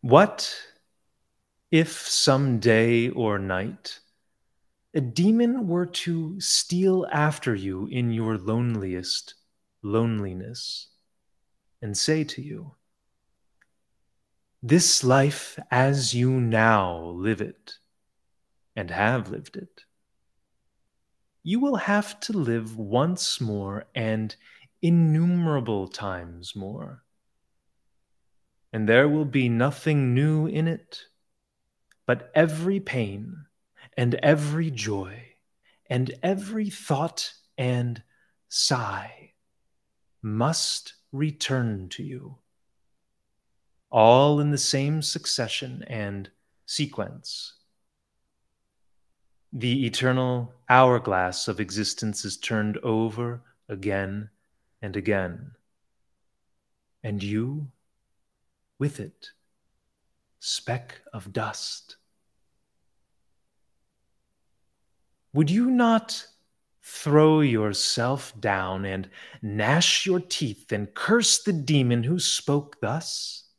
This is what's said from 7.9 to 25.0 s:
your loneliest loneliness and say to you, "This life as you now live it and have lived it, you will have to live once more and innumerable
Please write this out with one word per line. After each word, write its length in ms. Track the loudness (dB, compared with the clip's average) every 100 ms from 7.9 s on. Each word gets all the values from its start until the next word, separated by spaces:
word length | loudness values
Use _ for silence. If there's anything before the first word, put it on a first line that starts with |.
| -2 -2
your 280 | 0 -2 -2
loneliest 960 | -2 0 0 -2 -4 -6 -6 -8 -8 -20 _ _ _ _
loneliness 1040 | -2 0 2 0 -4 -8 -10 -12 -12 -12 -14 _ _ _ _ _ _ _ _ _
and 140 | -8 -4
say 280 | 0 0
to 180 | -2 -8
you, 320 | -12 -14 -16 -20 _ _ _ _ _ _ _ _ _ _ _ _ _ _ _ _ _ _
"This 420 | 4 4 6 2
life 540 | 6 6 4 0 -10 -16 -2
as 440 | 2 4 2 0
you 160 | 2 2 2
now 580 | 2 4 6 6 2 -4
live 420 | -8 -6 -2 -2
it 380 | -4 -10 -20 -20 _ _ _ _ _ _ _ _ _
and 160 | -10 -8
have 400 | -2 0 0 -4
lived 260 | -10 -12 -16
it, 280 | -16 -20 _ _ _ _ _ _ _ _ _ _ _ _ _ _ _ _
you 180 | -4 0
will 160 | 2 0
have 420 | 2 2 0 -8
to 120 | -4
live 440 | -2 0 0 -2 -10
once 640 | 0 2 2 0 -4 -2
more 460 | -2 -2 -4 -8 -8
and 400 | -6 -2 -2 -4 -10 _ -20 _ _
innumerable 1040 | 2 4